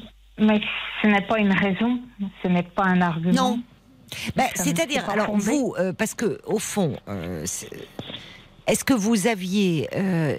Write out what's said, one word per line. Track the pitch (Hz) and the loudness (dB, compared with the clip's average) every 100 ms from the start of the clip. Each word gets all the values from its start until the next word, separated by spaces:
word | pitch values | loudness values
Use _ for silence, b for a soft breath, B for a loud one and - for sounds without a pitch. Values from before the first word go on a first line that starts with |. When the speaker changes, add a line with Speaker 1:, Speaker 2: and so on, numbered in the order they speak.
| - - _ - | -18 -20 _ 0
Speaker 1:
mais | 214 214 214 - - - | 4 4 0 -6 -8 0
ce | 214 | 2
n'est | 202 | 4
pas | 190 226 | 2 2
une | 202 | 4
raison, | 190 202 185 226 247 247 - 196 - | 4 2 2 0 0 -4 -8 -8 -4
ce | 190 | 0
n'est | 180 | 0
pas | 180 - 190 | 0 0 2
un | 180 | 4
argument. | 175 165 170 254 254 240 | 2 0 2 2 2 0
Speaker 2:
Non. | - - _ - - B 226 - | -6 -16 _ -20 -16 B -6 -2
Ben, | 262 - | 0 0
Speaker 1:
Ça | |
me | 180 | -2
Speaker 2:
c'est-à-dire, | 285 330 277 | 0 0 -2
Speaker 1:
fait | 196 | -2
pas | |
Speaker 2:
alors | 208 214 | -2 0
Speaker 1:
fonder. | 208 | 0
Speaker 2:
vous, | 190 285 247 - | 2 0 0 0
euh, | 185 | -2
parce | 170 220 | -2 -4
que | - 214 135 - | -2 -4 -4 -4
au | 208 | -4
fond, | - - 165 - - | -2 0 0 -2 -8
euh, | 101 85 85 80 | -8 -6 -6 -6
c'est, | - - - - - B B B B B - - | -8 -10 -14 -16 -14 B B B B B -8 -2
est-ce | 220 - | 0 2
que | |
vous | 262 196 233 196 | 2 4 2 2
aviez, | 214 180 202 190 160 117 - | -2 0 2 2 2 -2 -2
euh, | 196 170 151 | 0 2 0